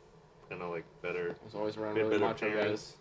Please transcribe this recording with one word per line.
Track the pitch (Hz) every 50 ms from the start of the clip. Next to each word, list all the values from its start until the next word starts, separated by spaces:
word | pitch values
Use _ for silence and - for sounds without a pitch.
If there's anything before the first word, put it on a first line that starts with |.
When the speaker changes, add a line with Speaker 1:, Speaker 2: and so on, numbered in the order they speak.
| - - - - - - - - - -
Speaker 1:
kinda, | 98 90 90
like, | 87 85 82 82 - - -
better | - 87 87 90 87 87 87 -
Speaker 2:
I | -
was | 110 107
always | 104 107 107 107
around | 110 110 107 107
Speaker 1:
be-, | 110
Speaker 2:
really | 107 110 107 104
Speaker 1:
better | 104
Speaker 2:
macho | 113 110 - 110 107
Speaker 1:
parents, | 107 107 104 104 104 - - -
Speaker 2:
guys. | - -